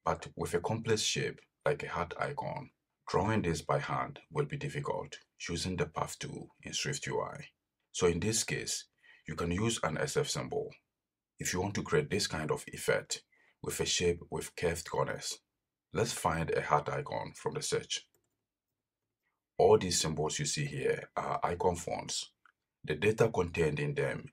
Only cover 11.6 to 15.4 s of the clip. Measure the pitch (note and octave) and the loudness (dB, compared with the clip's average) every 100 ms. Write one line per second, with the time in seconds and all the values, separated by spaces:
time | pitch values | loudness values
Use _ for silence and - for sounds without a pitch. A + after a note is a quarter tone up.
11.6 | G2+ G2+ - D#2+ D2 - - D#2+ D2+ B1+ | 0 -2 2 2 4 0 0 0 0 -2
12.6 | - - - A1 - - - _ _ _ | -4 -4 0 0 0 -6 -8 _ _ _
13.6 | - - D#2 - F2 E2 - D#2+ - - | -6 -2 0 2 2 2 -2 -6 -6 -2
14.6 | E2+ E2 - - - - - - | 0 0 -2 0 0 -2 -6 -8